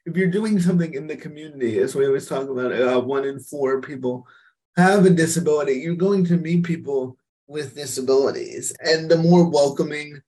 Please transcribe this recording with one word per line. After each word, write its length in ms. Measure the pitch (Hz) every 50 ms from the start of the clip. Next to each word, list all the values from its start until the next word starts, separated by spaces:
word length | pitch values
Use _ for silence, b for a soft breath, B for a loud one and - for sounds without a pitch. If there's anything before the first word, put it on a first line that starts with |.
| B
if 120 | 175 156
you're 100 | 185 190 180
doing 300 | 175 214 220 220 214 190
something 340 | 175 185 185 175 165 156 139
in 140 | 139 156
the 80 | 156 151
community, 640 | 127 - 170 147 151 156 156 147 139 123 113 107 98
as 160 | 95 - -
we 100 | 139 139
always 220 | 139 135 135 131
talk 220 | - 151 135 139 139
about, 240 | 131 123 127 123 92
uh, 260 | 113 131 123 127 127
one 240 | 113 127 139 139 139
in 160 | 139 139 135
four 420 | 123 - 151 143 135 131 135 131
people 460 | 131 151 147 127 131 123 123 127 b b b b b b b b _ _ _
have 300 | 175 180 185 208 202 180
a 40 | 190
disability, 680 | 170 165 165 - - 165 139 156 151 147 143 135 131
you're 200 | 127 156 165 175
going 300 | 170 185 196 202 190 180
to 100 | 170 175
meet 260 | 165 156 165 175 175 170
people 520 | 170 165 - 117 139 139 135 127 131 - _ _ _ _ _ _
with 260 | _ 143 151 143 120 117
disabilities. 1040 | 147 143 131 - 139 127 123 135 135 139 107 - - 58 - - - - - - -
And 280 | - - 240 160 160 160
the 80 | 170
more 320 | 165 165 170 175 175 170 165
welcoming 720 | 147 147 143 139 139 - 156 151 147 147 151 147 147 143 _